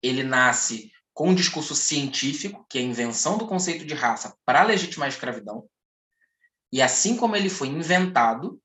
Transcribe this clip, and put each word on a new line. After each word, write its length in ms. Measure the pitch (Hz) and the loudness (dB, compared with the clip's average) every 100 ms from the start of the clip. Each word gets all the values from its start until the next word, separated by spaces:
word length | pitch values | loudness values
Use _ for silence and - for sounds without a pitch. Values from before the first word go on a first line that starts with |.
ele 220 | 127 127 | 0 -2
nasce 680 | 135 131 127 120 - 113 - _ _ | 0 4 4 4 -2 -4 -12 _ _
com 160 | - 160 | -2 2
um 60 | 185 | 4
discurso 400 | 175 160 151 147 | 2 -2 -4 -2
científico, 880 | - 147 135 - 135 - 196 - _ | 0 -2 -2 -2 -4 -4 -8 -12 _
que 80 | 131 | -6
é 40 | |
a 40 | 123 | -4
invenção 520 | 117 117 113 156 214 | -2 -4 -2 -2 -2
do 100 | 220 | -2
conceito 380 | 185 175 165 151 | -2 -2 -4 -6
de 80 | |
raça 420 | 147 120 117 - - - | -2 -2 -2 -6 -8 2
para 180 | 135 | 4
legitimar 420 | 208 202 180 - 139 | 6 4 0 -4 -6
a 40 | |
escravidão, 600 | - 123 113 104 110 - _ _ _ _ _ _ _ _ _ _ | -4 -8 -8 -10 -14 -14 _ _ _ _ _ _ _ _ _ _
e 100 | 131 | 2
assim 340 | 131 - 196 240 | 2 4 0 2
como 200 | 233 208 | 2 2
ele 140 | 196 | 0
foi 180 | - 135 | -2 -4
inventado 920 | 151 160 180 185 185 117 113 160 - | -4 2 2 4 4 2 2 -6 -12